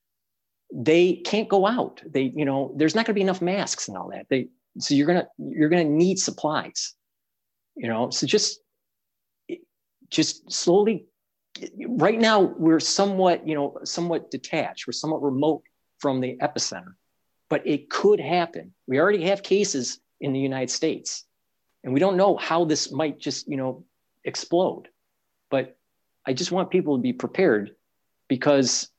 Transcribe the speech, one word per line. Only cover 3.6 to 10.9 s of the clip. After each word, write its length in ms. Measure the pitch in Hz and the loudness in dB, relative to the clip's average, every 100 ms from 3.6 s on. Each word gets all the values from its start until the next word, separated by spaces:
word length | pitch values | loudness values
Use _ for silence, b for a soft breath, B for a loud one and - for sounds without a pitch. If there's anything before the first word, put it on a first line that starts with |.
| 185 - - | -4 -6 -8
and 80 | 196 | -10
all 120 | - | -10
that. 160 | - - | -12 -4
They, 180 | 135 123 _ _ - | -4 -4 _ _ -10
so 160 | - 143 | 0 2
you're 100 | 147 | 4
gonna, 220 | 175 - - | 2 0 -10
you're 320 | 143 160 151 | -10 0 2
gonna 140 | 175 | 4
need 340 | 156 151 180 190 | 4 4 2 2
supplies, 800 | - - 151 151 - - - _ _ _ _ _ _ _ _ - | -4 -4 -2 -2 -6 -10 -10 _ _ _ _ _ _ _ _ -10
you 120 | 117 | -6
know? 220 | 113 123 | -2 -2
So 160 | - 143 | -2 0
just, 360 | 208 - - _ _ _ _ _ _ _ _ - - _ _ _ _ _ | 2 0 -6 _ _ _ _ _ _ _ _ -16 -14 _ _ _ _ _
just 420 | - 151 - - | -2 -2 -4 -10
slowly, 540 | - - 185 208 | -4 2 4 4